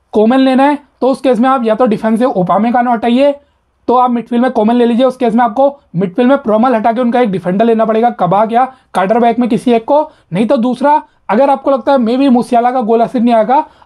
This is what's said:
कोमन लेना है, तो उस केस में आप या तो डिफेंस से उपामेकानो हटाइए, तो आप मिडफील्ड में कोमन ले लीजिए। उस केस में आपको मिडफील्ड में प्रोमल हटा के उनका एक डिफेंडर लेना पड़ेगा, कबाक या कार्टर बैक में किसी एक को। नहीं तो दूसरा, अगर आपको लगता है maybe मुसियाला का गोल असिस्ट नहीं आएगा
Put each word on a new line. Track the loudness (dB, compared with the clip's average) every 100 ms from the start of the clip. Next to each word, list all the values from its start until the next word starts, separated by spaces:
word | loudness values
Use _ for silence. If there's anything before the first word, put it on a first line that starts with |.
| _
कोमन | 0 2 2
लेना | 2 2
है, | 2 0 -6 _
तो | -2
उस | 0
केस | 0 0
में | 0
आप | 0
या | 0
तो | 0 0
डिफेंस | 0 -2 0
से |
उपामेकानो | 0 -2 -2 0 0 0 0
हटाइए, | -2 0 0 0 -2 _ _ _ _ -2
तो |
आप | 0 2
मिडफील्ड | -2 -4 -2
में | -2
कोमन | 0 0
ले | 2 0
लीजिए। | 2 0
उस | 0
केस | -2
में | 0
आपको | 0 0 -2 -2 _ -6
मिडफील्ड | -4 0 0
में | 0
प्रोमल | 0 0 0
हटा | 0 0
के | -2
उनका | -2 0
एक | -2
डिफेंडर | -2 -4 0
लेना | 0 0
पड़ेगा, | 0 0 -2
कबाक | -2 0 0 0
या | 0 -2 -6 _
कार्टर | -4 0 0
बैक | 0 0
में | -2
किसी | -2 0
एक | -2
को। | 0 -2 -2 -8 _
नहीं | -4 0
तो | 0
दूसरा, | -2 -2 0 0 -2 _ -4
अगर | 0 0
आपको | 0 -2
लगता | -2 0
है | 0
maybe | 0 0 2
मुसियाला | 2 0 0 0
का | -2
गोल | 0 0
असिस्ट | 0 0
नहीं | 0
आएगा | 0 2 0 -2 _